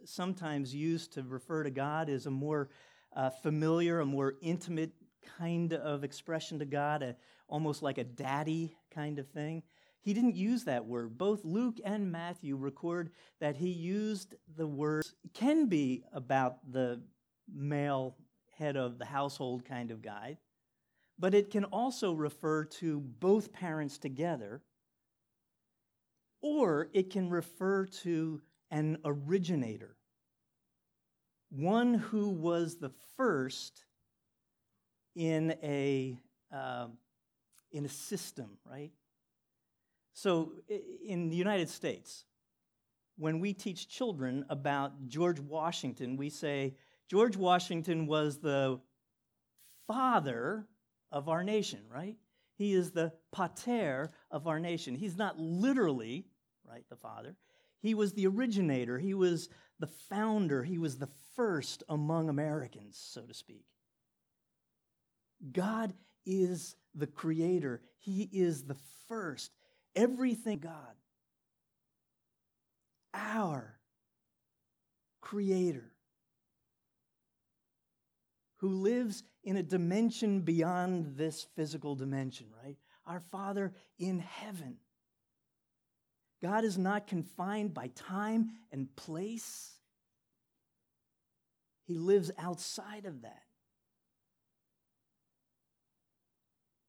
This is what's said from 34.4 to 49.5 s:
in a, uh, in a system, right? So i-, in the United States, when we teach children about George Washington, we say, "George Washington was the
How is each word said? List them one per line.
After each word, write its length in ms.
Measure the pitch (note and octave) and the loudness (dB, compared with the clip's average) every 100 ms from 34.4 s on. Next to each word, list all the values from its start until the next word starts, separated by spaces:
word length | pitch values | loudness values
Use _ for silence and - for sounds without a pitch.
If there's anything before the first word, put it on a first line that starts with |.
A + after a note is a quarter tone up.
| _ _ _ _ _ _ _ F3 | _ _ _ _ _ _ _ -2
in 400 | E3 D#3 D#3+ D#3 | 2 4 2 0
a, 560 | D3+ C#3+ C#3 C3+ C3 B2 - _ _ | -2 0 2 2 0 -6 -14 _ _
uh, 340 | C#3 C3 B2 A#2 A#2 _ _ _ _ _ _ _ | -8 -6 -6 -8 -12 _ _ _ _ _ _ _
in 140 | D3+ C#3+ | -8 -6
a 40 | |
system, 680 | - - F#3+ - - G#2+ G2 B2 | -8 -8 -8 -8 -12 -14 -16 -16
right? 260 | C3 D3+ - _ _ _ _ _ _ _ _ _ _ _ | -14 -14 -16 _ _ _ _ _ _ _ _ _ _ _
So 380 | - G3 E3+ D#3+ - - | -4 0 2 0 -6 -8
i-, 120 | G#3 - - G#3+ | -8 -8 -12 -6
in 240 | F3 E3 | -2 0
the 80 | E3+ | 0
United 320 | F#3+ G3 D#3+ | 2 0 -2
States, 560 | - D3+ G#2 - - - _ _ _ _ _ _ _ _ - | -4 -6 -6 -10 -18 -20 _ _ _ _ _ _ _ _ -6
when 220 | D#3 D#3+ | -2 0
we 140 | G3+ | 0
teach 340 | G3 G#3+ E3+ - | -2 -6 -6 -8
children 580 | - B3 D#3 C3 C3+ C#3 | -4 -4 -2 -2 -2 -4
about 580 | C3+ C#3+ C#3+ C#3 C#3 C3 | -4 0 0 0 -6 -6
George 320 | D3 F3 D#3+ | 0 2 2
Washington, 800 | C#3 D#3+ D#3+ E3 C3+ A2+ B2 C3+ | -2 -2 -2 -2 -4 -4 -4 -4
we 120 | C#3+ | -4
say, 460 | - D3+ C#3+ C3+ C3+ _ _ - | -4 -2 0 -2 -4 _ _ 0
"George 300 | F#3+ A#3+ F#3+ | 6 6 6
Washington 680 | F3+ F3+ F3 E3+ E3 E3 D#3 | 6 6 4 -2 0 0 2
was 340 | D3+ D3+ C#3+ | 2 2 0
the 420 | D#3 C#3 C3+ B2+ - _ _ _ _ _ _ | 0 2 2 0 -6 _ _ _ _ _ _